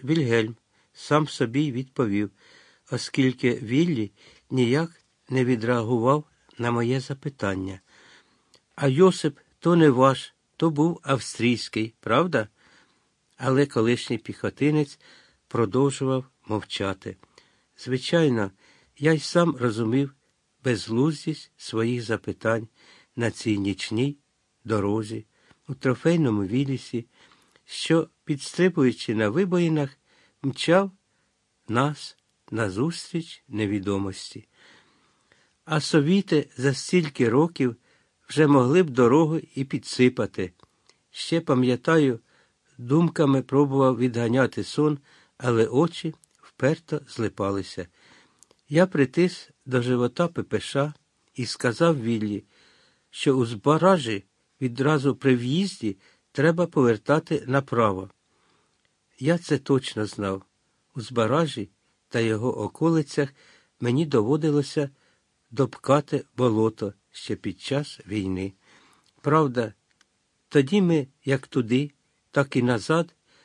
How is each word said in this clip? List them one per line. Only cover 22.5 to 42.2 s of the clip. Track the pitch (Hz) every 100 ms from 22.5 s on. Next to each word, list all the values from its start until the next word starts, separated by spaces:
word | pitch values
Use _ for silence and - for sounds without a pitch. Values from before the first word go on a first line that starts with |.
| 113 110 _ _ - _ -
на | 117
цій | - 110 101
нічній | 101 95 - 110 143 143 _ _ _ _
дорозі, | - 107 101 107 107 110 - _ _ _ -
у |
трофейному | 131 135 120 160 170 139 104
Вілісі, | 95 123 139 131 - 117 117 _ _ _ _ _
що, | _ - - 165 - _
підстрибуючи | - 143 - - 185 165 127 - -
на | 110 107
вибоїнах, | 139 196 180 170 156 139 - _ _ _ _
мчав | 139 - - 180 196 _ _ _ _ _ _ _ -
нас | 117 143 147 - - _ _ -
назустріч | 110 104 95 160 170 - 170 160 - _
невідомості. | 104 104 104 95 98 98 92 - - - _ _ _ _ _ _ _ _ _ _ _
А | - 156
совіти | - 160 143 196 - 151 - -
за | 135
стільки | 131 - 180 151 - 120
років | 123 165 - 127 113 _ _ _ _ -
вже | 147 151
могли | 143 123 175
б | 165
дорогу | 123 117 147 156 160 -
і | 135
підсипати. | 131 127 - - 127 123 101 - 92 _ _ _ _ _ _
Ще, | - - 165
пам'ятаю, | 165 127 127 123 - 160 139 113